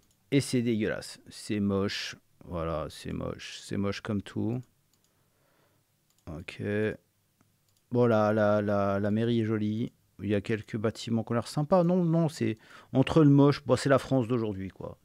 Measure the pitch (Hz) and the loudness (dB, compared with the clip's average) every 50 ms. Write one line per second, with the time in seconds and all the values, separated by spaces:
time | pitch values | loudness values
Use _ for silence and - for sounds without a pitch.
0 | _ _ _ _ _ _ 139 139 127 - 131 127 117 120 113 107 107 87 - - | _ _ _ _ _ _ 0 0 0 0 0 -2 0 0 0 0 0 -2 -2 -4
1 | - - - - _ - - - - - 107 104 101 101 98 98 98 104 - - | -8 -12 -18 -20 _ -20 -20 -16 -8 -6 -2 0 0 0 2 0 0 -2 -4 -6
2 | - - - - _ _ _ - - - 90 82 80 82 80 78 76 - - - | -8 -10 -12 -14 _ _ _ -20 -14 -10 -6 -6 -4 -4 -4 -4 -6 -8 -10 -12
3 | - 82 82 82 82 82 - - - - - - - - 107 101 98 98 98 - | -10 -8 -8 -6 -6 -8 -10 -10 -14 -16 -16 -16 -12 -8 -6 -4 -4 -4 -4 -6
4 | - - 107 98 - - - 107 104 107 120 127 123 _ _ _ _ _ _ _ | -6 -6 -6 -6 -6 -6 -6 -6 -4 -4 -4 -6 -8 _ _ _ _ _ _ _
5 | _ _ _ _ _ _ _ _ _ _ _ _ _ _ _ _ _ _ _ _ | _ _ _ _ _ _ _ _ _ _ _ _ _ _ _ _ _ _ _ _
6 | _ _ _ _ _ 95 78 78 90 - - - 107 104 104 104 107 107 - - | _ _ _ _ _ -14 -14 -12 -12 -14 -12 -8 -6 -4 -2 -2 -2 -2 -4 -8
7 | _ _ _ _ _ _ _ _ _ _ _ _ _ _ _ _ _ _ 120 120 | _ _ _ _ _ _ _ _ _ _ _ _ _ _ _ _ _ _ 0 2
8 | 123 117 113 107 107 107 107 110 104 104 104 107 104 104 101 101 98 101 98 98 | 4 4 4 4 4 4 4 4 4 4 4 2 2 0 0 2 2 0 0 0
9 | 104 104 104 110 113 120 120 117 107 107 113 107 107 107 107 110 123 - - _ | 0 0 0 0 2 2 2 0 0 0 0 -2 -2 -2 -2 -4 -6 -6 -8 _
10 | _ _ _ - - 101 104 101 98 - 113 104 - - - 110 104 110 - - | _ _ _ -8 -4 -2 0 0 0 -2 -4 -6 -6 -6 -6 -4 -4 -4 -4 -6
11 | - 117 117 113 110 - 117 120 107 - - 151 147 - 190 185 170 175 180 185 | -6 -4 -2 -2 -2 -2 -4 -4 -4 -4 -4 -4 0 2 2 4 4 4 2 2
12 | 175 165 160 165 165 143 - - 117 110 107 - - - - - - _ - 131 | 2 2 2 2 0 0 -2 -2 -2 -4 -4 -6 -10 -20 -20 -20 -12 _ 0 2
13 | 135 - - 165 156 143 143 139 139 143 139 - - 120 127 - - 139 139 127 | 2 4 6 8 8 8 8 8 8 6 4 2 0 0 0 2 4 4 2 2
14 | - - 135 131 117 104 127 117 113 107 98 95 95 92 - - - - - - | 2 2 0 0 2 0 -2 -2 -2 -4 -4 -6 -8 -10 -10 -12 -14 -14 -14 -16